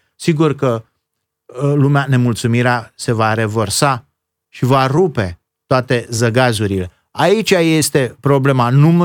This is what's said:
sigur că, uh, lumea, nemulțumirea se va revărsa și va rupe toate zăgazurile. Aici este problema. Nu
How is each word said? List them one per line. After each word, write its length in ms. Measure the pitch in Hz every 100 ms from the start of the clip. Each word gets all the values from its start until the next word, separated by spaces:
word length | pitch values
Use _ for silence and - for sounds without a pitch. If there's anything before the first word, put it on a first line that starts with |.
| _ _
sigur 400 | - 151 160 139
că, 280 | 135 113 - _ _ _ _ _ _
uh, 280 | 127 143 147
lumea, 300 | 139 143 135
nemulțumirea 800 | 127 123 110 117 117 123 123 113 -
se 180 | -
va 200 | 110 110
revărsa 720 | 110 110 110 104 - 143 123 - _ _ _ _
și 160 | - 123
va 220 | 135 131
rupe 520 | 143 185 139 95 85 _ _ -
toate 400 | 131 117 123 113
zăgazurile. 800 | 117 120 113 127 107 104 98 90 - _
Aici 400 | - 160 214 214
este 640 | 185 165 160 143 151 123 -
problema. 500 | 139 139 135 131 120
Nu 200 | 135 151 170